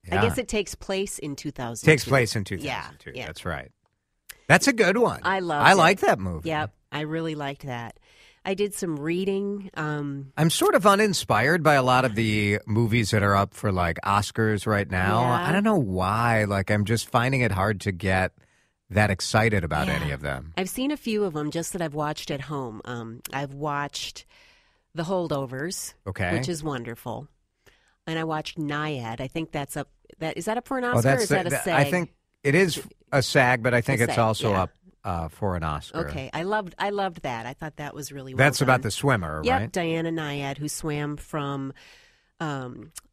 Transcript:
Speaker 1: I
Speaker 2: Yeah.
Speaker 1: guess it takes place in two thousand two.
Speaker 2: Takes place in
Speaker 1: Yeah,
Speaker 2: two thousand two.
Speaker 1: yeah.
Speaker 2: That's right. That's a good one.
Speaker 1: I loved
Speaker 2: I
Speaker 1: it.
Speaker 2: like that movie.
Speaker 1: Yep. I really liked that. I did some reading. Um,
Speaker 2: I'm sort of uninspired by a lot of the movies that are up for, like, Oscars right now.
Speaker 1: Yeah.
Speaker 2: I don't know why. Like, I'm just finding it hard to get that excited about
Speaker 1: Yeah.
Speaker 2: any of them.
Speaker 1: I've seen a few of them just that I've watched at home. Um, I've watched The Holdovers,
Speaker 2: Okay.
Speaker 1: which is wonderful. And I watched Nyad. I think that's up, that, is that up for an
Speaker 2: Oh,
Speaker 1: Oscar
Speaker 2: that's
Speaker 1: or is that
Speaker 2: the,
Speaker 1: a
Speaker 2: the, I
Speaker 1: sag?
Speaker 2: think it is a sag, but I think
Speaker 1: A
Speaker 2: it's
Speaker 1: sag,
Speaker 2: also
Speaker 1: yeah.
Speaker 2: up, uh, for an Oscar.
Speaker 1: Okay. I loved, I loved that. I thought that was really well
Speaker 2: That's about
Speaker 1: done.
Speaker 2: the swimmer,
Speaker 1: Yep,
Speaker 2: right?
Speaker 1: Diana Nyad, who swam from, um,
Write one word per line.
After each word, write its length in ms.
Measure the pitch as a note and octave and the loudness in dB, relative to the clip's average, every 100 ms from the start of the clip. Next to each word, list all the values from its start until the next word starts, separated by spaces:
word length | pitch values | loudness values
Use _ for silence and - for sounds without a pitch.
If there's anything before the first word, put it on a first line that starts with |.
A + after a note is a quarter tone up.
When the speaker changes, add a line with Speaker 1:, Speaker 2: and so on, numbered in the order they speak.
| - | -2
Speaker 1:
I 40 | F#3 | 0
Speaker 2:
Yeah. 60 | |
Speaker 1:
guess 160 | A3 - | 0 0
it 100 | A#3+ | -4
takes 280 | A3 F#3+ - | -4 -4 -10
place 420 | - F#3+ G3 - | -6 -6 -6 -8
in 180 | D3+ C#3 | -10 -8
two 140 | D3+ | -10
thousand 340 | - B2 A#2 - | -8 -8 0 4
two. 60 | |
Speaker 2:
Takes 140 | D#3 - | 4 4
place 300 | C3+ A#2 A2+ | 2 2 -2
in 60 | |
Speaker 1:
Yeah, 40 | F#2+ | -4
Speaker 2:
two 120 | F#2+ | -6
thousand 400 | C#3+ A#2 - - | -6 -6 -10 -16
two. 120 | - A#2+ | -16 -12
Speaker 1:
yeah. 100 | A#2+ | -12
Speaker 2:
That's 200 | E2 - | -10 -8
right. 260 | D2+ B1+ _ _ _ _ _ _ - - | -8 -10 _ _ _ _ _ _ -20 4
That's 200 | D#3 - | 4 4
a 60 | |
good 240 | A#3 F3+ G3 | 4 4 4
one. 240 | A3 - | 2 2
Speaker 1:
I 160 | F#3 F#3+ | -2 -2
loved 260 | F3 D3+ C#3 | 0 4 8
Speaker 2:
I 60 | |
Speaker 1:
it. 40 | G3 | 8
Speaker 2:
like 240 | E3 G3 | 8 6
that 180 | - D#3 | 2 2
movie. 300 | F#2+ E2 E3 | 0 -6 -4
Speaker 1:
Yep. 220 | D#3 D#3 _ _ | -4 -4 _ _
I 100 | C#3+ | -8
really 320 | D3+ D#3+ E3 | -6 -4 -4
liked 320 | D3+ C#3+ C#3 C#3 | -6 -8 -8 -10
that. 320 | A#2+ A#2 - _ _ - _ F3+ | -8 -10 -14 _ _ -20 _ -6
I 80 | F#3+ | -2
did 180 | G#3 G3 | -2 -2
some 240 | F3+ D3+ | -4 -4
reading. 720 | D3+ F3 G3 G3 G3+ G3+ F#3+ | -2 -2 0 -2 -2 -6 -8
Um, 600 | - D3+ D3+ C#3+ C#3 C#3 - | -6 -4 -4 -4 -6 -10 0
Speaker 2:
I'm 120 | E3 | 2
sort 260 | - F#4 D#4 | 4 2 6
of 100 | G3 | 6
uninspired 760 | G3 G#3+ F#3 - G#2+ B2+ F3 | 6 4 0 0 2 4 4
by 120 | D3+ C#3+ | 4 4
a 60 | |
lot 220 | B2+ B2+ | 6 4
of 100 | B2+ | 4
the 460 | G#2 A2 G#2+ G#2 G#2 - | 0 0 2 2 0 0
movies 440 | G#2+ A#2 A#2+ G#2 | 0 2 2 2
that 120 | A2 | 2
are 140 | G2+ G2 | 4 4
up 160 | G2 | 2
for, 180 | - A2 | 0 -2
like, 280 | F#2 F2 E2 | 2 0 0
Oscars 640 | - G2+ G2+ - A2 G#2+ G#2+ | 2 2 2 0 0 2 2
right 220 | G#2 F2 | 0 2
now. 300 | F#2 F#2+ A2 | 0 2 2
Speaker 1:
Yeah. 260 | B2 A#2+ - | 2 2 2
Speaker 2:
I 60 | |
don't 100 | F3+ | 2
know 140 | G#3+ G3+ | 4 2
why. 640 | A2 F#2 F#2 G#2+ A#2 A2+ | 2 0 2 2 4 4
Like, 260 | G#2 G2 F#2+ | 2 0 2
I'm 140 | G#2 | 2
just 240 | G2+ A2+ - | 2 0 2
finding 300 | A#2+ B2 C3+ | 0 2 2
it 140 | A#2+ | 0
hard 260 | F#2+ G2 G2+ | 2 0 0
to 120 | - | -4
get 400 | F2+ F#2+ F#2 F#2 _ _ _ _ _ _ | -2 0 2 0 _ _ _ _ _ _
that 200 | F#2+ G#2 | 2 2
excited 540 | F#2+ - A2+ A2+ G#2 | 2 0 2 2 2
about 240 | E2 D2+ C2+ | 0 -2 0
Speaker 1:
Yeah. 60 | |
Speaker 2:
any 180 | C#2+ D2 | -2 -2
of 80 | C#2 | -4
them. 320 | D2 C2+ D#2+ E2 | -6 -6 -8 -8
Speaker 1:
I've 120 | F#3+ | -6
seen 220 | - C4 | -4 -4
a 60 | D4+ | -4
few 260 | - G#3+ | -4 -2
of 80 | G3+ | -2
them 180 | D3+ D3+ | -2 -4
just 200 | D#3 E3+ | -4 -6
that 100 | F#3+ | -6
I've 120 | E3 | -6
watched 360 | D3 D3+ D3+ - | -4 -4 -6 -6
at 100 | C#3+ | -8
home. 400 | C3+ D3 B2+ G#2+ | -6 -8 -8 -10
Um, 380 | - B2 A2+ A#2 - | -10 -10 -10 -12 -10
I've 220 | C3+ C#3+ | -8 -8
watched 720 | C#3 D3+ C#3+ C#3+ - - - - _ _ _ _ _ _ | -8 -6 -4 -6 -8 -10 -12 -20 _ _ _ _ _ _
The 100 | D#3 | -8
Holdovers, 880 | E3 F#3+ E3 D3 C3+ C3 D#3 - - - - | -2 -2 0 -2 -4 -6 -6 -6 -10 -12 -10
Speaker 2:
Okay. 280 | F#2 F2+ G#2+ | -4 -2 0
Speaker 1:
which 120 | C3 | -2
is 120 | E3 | -4
wonderful. 680 | D3+ C3+ A#2 A#2 B2 A2 D3 _ _ _ _ _ _ _ - | -4 -6 -8 -10 -10 -10 -12 _ _ _ _ _ _ _ -6
And 140 | D#3+ | -4
I 60 | D#3+ | -2
watched 320 | D#3 D3+ - | -4 -6 -6
Nyad. 640 | D3 D3 D3+ C#3 A#2 A#2+ | -4 -2 -4 -4 -6 -6
I 60 | C3 | -6
think 240 | E3 D#3+ | -6 -6
that's 240 | D3+ C#3 - | -6 -6 -8
up, 100 | C#3 _ _ - | -10 _ _ -8
that, 160 | D#3+ - | -8 -6
is 100 | E3+ | -4
that 120 | A3+ | -4
up 100 | - | -2
for 100 | C4 | -4
an 60 | |
Speaker 2:
Oh, 120 | B3 B3 | 0 2
Speaker 1:
Oscar 60 | |
Speaker 2:
that's 160 | A#2+ C3+ | 4 2
Speaker 1:
or 20 | |
is 60 | D#3+ | 2
that 140 | C#3+ | 2
Speaker 2:
the, 180 | D#3+ C3 | 2 -2
Speaker 1:
a 20 | |
Speaker 2:
the, 100 | - | 2
I 100 | C3+ | 2
Speaker 1:
sag? 80 | C#3+ | 4
Speaker 2:
think 220 | F3+ E3 _ _ _ | 2 -2 _ _ _
it 120 | C#3 D3 | 2 4
is 280 | F#3+ - - _ _ | 4 0 -8 _ _
a 100 | C#3 | 0
sag, 400 | A#2+ D3+ B2 B2 | 4 4 4 4
but 100 | A#2+ | 4
I 60 | A#2+ | 2
think 220 | A#2 C3 | 2 2
Speaker 1:
A 20 | |
Speaker 2:
it's 100 | A#2 - | 2 4
Speaker 1:
sag, 40 | |
Speaker 2:
also 320 | A2+ A2 A#2 | 2 2 2
Speaker 1:
yeah. 120 | F#2+ | 2
Speaker 2:
up, 80 | F2+ _ F#3 _ - | 0 _ _ _ -6
uh, 220 | F2 E2 | -6 -6
for 280 | - G2+ F2 | -6 -4 -2
an 60 | |
Oscar. 440 | D#2+ D2+ - - D#3+ | -2 -4 -6 -8 -6
Speaker 1:
Okay. 220 | D3 C3+ | -8 -8
I 100 | - | -6
loved, 320 | F3+ G#3+ F#3 - | -2 -4 -4 -6
I 100 | G3 | -4
loved 320 | G3+ F#3+ E3+ | -2 -4 -4
that. 220 | D3 A#2 A#2 | -8 -6 -8
I 80 | |
thought 220 | C#3 D#3 - | -10 -12 -10
that 160 | D3 | -12
was 180 | - C#3 | -10 -12
really 200 | C#3 C3 | -12 -8
well 40 | C3 | 4
Speaker 2:
That's 240 | C#3 C3+ | 4 4
about 140 | C3 B2+ | 4 4
Speaker 1:
done. 60 | |
Speaker 2:
the 80 | A2 | 2
swimmer, 500 | - C#3 A#2+ E2 D#2 | 0 2 2 0 -4
Speaker 1:
Yep, 160 | D#2 C4 | 0 0
Speaker 2:
right? 120 | F3 | 0
Speaker 1:
Diana 400 | F#3+ E3+ E3 E3 | -2 -2 -2 -2
Nyad, 460 | D#3+ D3+ C#3+ C#3 C#3+ | -4 -4 -4 -6 -6
who 100 | D3 | -8
swam 480 | - D#3+ D3 D3 D3 | -6 -4 -4 -4 -6
from, 560 | - D#3+ C#3 C#3 C3+ C3 - - _ _ _ _ | -8 -6 -4 -4 -6 -10 -20 -20 _ _ _ _
um, 520 | D#3+ C#3 B2+ A#2+ A2+ - _ | -6 -6 -8 -12 -16 -20 _